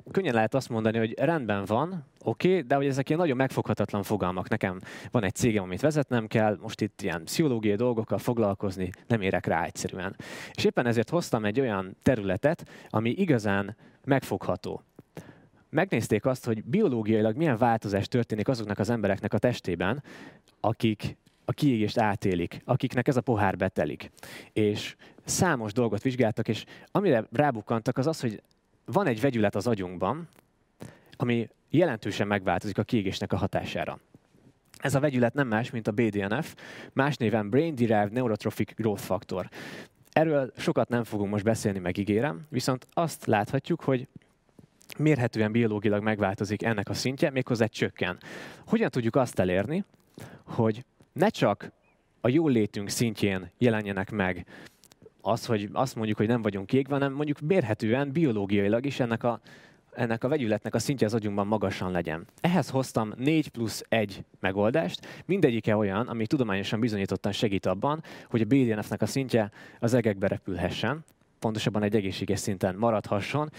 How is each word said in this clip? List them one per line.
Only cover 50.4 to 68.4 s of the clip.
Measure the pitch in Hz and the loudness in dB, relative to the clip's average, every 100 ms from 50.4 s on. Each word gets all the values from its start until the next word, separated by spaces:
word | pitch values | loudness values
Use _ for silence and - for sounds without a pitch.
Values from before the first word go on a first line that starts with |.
hogy | - - 110 107 - _ _ | -6 0 0 0 -8 _ _
ne | - 202 | 0 0
csak | - 113 101 - - _ _ _ _ | 2 2 0 -6 -20 _ _ _ _
a | 117 | 2
jóllétünk | 147 160 117 104 107 101 | 4 4 4 2 -2 -6
szintjén | - 117 104 104 95 92 - | -2 -2 0 0 0 -6 0
jelenjenek | 120 110 101 98 95 | 2 2 0 -4 -4
meg | 107 92 87 - - - _ - _ - _ | -2 -2 -2 -10 -18 -20 _ -20 _ -20 _
az, | 98 117 - | -2 -2 0
hogy | 107 101 | -2 -2
azt | - 131 117 | -2 -2 -2
mondjuk, | 110 110 | -2 0
hogy | 107 | 2
nem | 120 | 2
vagyunk | 107 98 95 | 0 -4 0
kiégve, | 131 135 | 0 2
hanem | 139 139 | 0 0
mondjuk | 139 151 143 | -2 -4 -2
mérhetően, | 151 190 110 107 110 127 143 | 0 2 2 0 0 0 0
biológiailag | 143 151 110 98 101 101 113 139 | 2 2 2 2 2 4 2 0
is | - | 0
ennek | 120 113 | 0 0
a, | 123 113 - - - _ _ | 0 -2 -6 -20 -20 _ _
ennek | - 120 113 | -2 -2 0
a | 127 | 0
vegyületnek | 156 110 104 113 117 | 0 2 0 0 -2
a | |
szintje | - 135 107 | 0 2 2
az | |
agyunkban | 117 104 101 101 | 2 0 0 2
magasan | 107 95 - 92 | 2 0 -2 -2
legyen? | 90 82 80 - - | -2 -2 -6 -8 -4
Ehhez | 165 175 - | 0 0 0
hoztam | 131 127 123 107 110 | -2 -2 -2 -4 -2
négy | 135 160 - | 0 2 0
plusz | 120 110 - - | -4 -4 -6 -2
egy | 113 101 - - - | 0 0 -6 -16 -6
megoldást, | 95 95 104 160 175 - - - - | -2 2 2 2 -2 -4 -12 -10 -4
mindegyike | 196 147 113 113 107 | 2 4 2 2 2
olyan, | 101 98 120 | 2 0 -2
ami | 113 110 | -4 -2
tudományosan | 147 113 98 95 107 | 0 0 -2 -2 -2
bizonyítottan | 120 104 98 95 104 | 0 0 -2 -2 -4
segít | 98 113 95 95 | -2 -2 0 -2
abban, | 95 135 156 - - - | 0 -2 -2 -8 -18 -4
hogy | 120 | 0